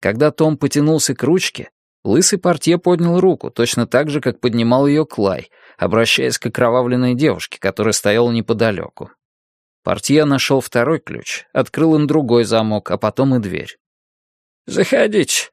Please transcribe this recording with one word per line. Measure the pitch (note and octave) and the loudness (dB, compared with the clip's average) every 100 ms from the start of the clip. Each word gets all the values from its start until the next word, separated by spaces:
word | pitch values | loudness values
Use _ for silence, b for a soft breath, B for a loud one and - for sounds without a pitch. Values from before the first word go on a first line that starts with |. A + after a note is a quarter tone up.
Когда | - A2 D3+ | -4 0 0
Том | - D#3 D3 | 2 0 0
потянулся | C#3 D3 D3+ D#3 - | -2 0 2 0 -2
к | B2+ | -2
ручке, | C#3 F3+ - - - _ _ _ | 0 0 -2 -8 -16 _ _ _
лысый | F#2+ A#2+ F#3+ F#3+ | 0 2 2 0
портье | F3 E3 - F3 | 0 0 0 0
поднял | F3+ F3 E3+ E3+ | 2 2 2 2
руку, | F#3+ D3+ - | 2 0 -4
точно | - A#2+ - A#2 | -2 -2 0 0
так | B2 D3+ | 0 0
же, | C#3+ | -2
как | C3+ - | -4 -2
поднимал | B2+ A#2 A#2 B2+ C#3+ | -2 0 2 2 2
её | D3 | 2
Клай, | D3+ - G2 F#2 - b b b | -2 -2 -2 -2 -10 b b b
обращаясь | F#2 A2 A#2 - B2+ A2+ | 0 2 2 0 -2 -4
к | A#2+ | -6
окровавленной | - B2 B2 B2 B2+ B2+ B2 | 0 0 2 0 0 0 0
девушке, | D3+ F2 - - | 0 -2 -8 -6
которая | G2 - G#2+ | -6 -2 -2
стояла | G2+ G#2 G#2+ A#2+ | 0 0 2 2
неподалёку. | A#2 G#2+ A2 A2+ F#2 - - - _ _ _ _ _ _ _ | 0 -2 0 0 -2 -10 -14 -18 _ _ _ _ _ _ _
Портье | - F#2 - C#3+ | -4 -4 0 2
нашёл | D3 C3+ - C3+ | 2 0 0 -2
второй | - A#2+ B2 D#3+ | 0 -2 0 -2
ключ, | - B1 - - - | -6 -14 -12 -14 -6
открыл | C3 B2 - D#3+ D#3 | -4 -2 0 2 2
им | D3 | 2
другой | D3+ B2+ A#2+ | 0 2 2
замок, | G#2+ A2+ A2 G#2+ - | 2 0 0 -4 -4
а | - | -2
потом | G#2+ - C3+ | -2 0 0
и | B2+ | 0
дверь. | G2+ E2+ - - _ _ _ _ _ _ _ _ - | -2 -8 -10 -18 _ _ _ _ _ _ _ _ -6
«Заходите», — | G3 G3 C4 A3 G#3 F3+ - - | -2 0 2 2 0 0 -4 -6